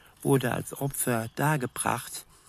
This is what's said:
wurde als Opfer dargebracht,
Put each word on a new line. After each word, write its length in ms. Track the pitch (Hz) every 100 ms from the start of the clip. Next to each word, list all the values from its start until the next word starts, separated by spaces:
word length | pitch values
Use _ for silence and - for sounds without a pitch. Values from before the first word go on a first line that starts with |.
| - -
wurde 300 | 139 135 123
als 260 | 92 - -
Opfer 500 | 139 - 127 117 113 -
dargebracht, 880 | 143 151 123 - - 120 - - - -